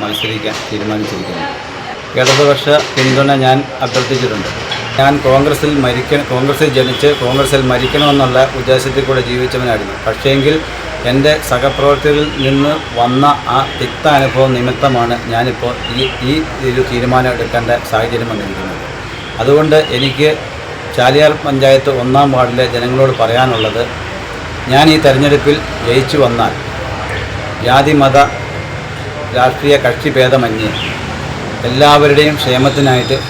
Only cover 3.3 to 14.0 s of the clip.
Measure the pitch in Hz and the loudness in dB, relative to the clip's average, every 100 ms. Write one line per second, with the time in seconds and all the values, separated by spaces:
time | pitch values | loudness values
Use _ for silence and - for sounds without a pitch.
3.3 | 139 131 135 139 - 127 123 123 131 131 | 2 4 2 0 -6 -4 -2 -2 -2 -2
4.3 | 107 82 - - - - - 135 143 135 | -4 -6 -8 -8 -8 -6 0 2 2 2
5.3 | 135 143 139 151 143 123 120 127 147 139 | 2 2 0 0 0 0 -2 0 -2 0
6.3 | 127 139 135 156 131 127 127 143 143 123 | -2 0 2 2 2 0 2 0 2 0
7.3 | 135 135 135 127 123 127 147 147 139 127 | 0 2 2 2 0 0 0 2 2 2
8.3 | 127 131 131 123 131 131 131 131 131 120 | 2 2 0 0 0 2 -2 0 0 0
9.3 | 123 123 127 123 107 98 - 117 110 135 | -2 -2 -2 -2 -2 -4 -6 -6 -2 0
10.3 | 139 139 156 - - - - 120 131 147 | 2 2 0 -4 -10 -10 -6 -2 2 2
11.3 | 151 - 123 135 131 139 139 147 147 151 | 0 0 -2 0 0 0 2 2 0 0
12.3 | 143 135 139 143 160 - 117 120 131 143 | -2 0 2 2 -2 -4 -2 0 4 2
13.3 | 143 - 127 135 - 123 - | 2 0 -2 -2 -4 -6 -2